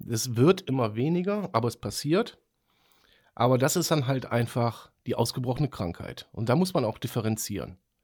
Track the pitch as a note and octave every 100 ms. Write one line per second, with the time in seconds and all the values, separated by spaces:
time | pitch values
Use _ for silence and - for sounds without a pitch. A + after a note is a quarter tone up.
0 | - A#2 C3 A2 D#3 F#3 - C3 A2 A2
1 | D3 F3 F3+ G#3 F#3 A2+ A#2 - G#2 -
2 | C#3+ F#3 A#3 - _ _ _ _ _ _
3 | _ _ _ - B2+ B2+ C3+ F3+ - D#3
4 | B2+ C3+ - A#2+ A#2 B2+ A#2 - - _
5 | - - A#2 - B2 B2 C#3 - F2 -
6 | - - - - A2+ C#3+ F#3 D#3 A2 -
7 | - B2 G#2+ G#2+ - G2 B1 F2+ _ _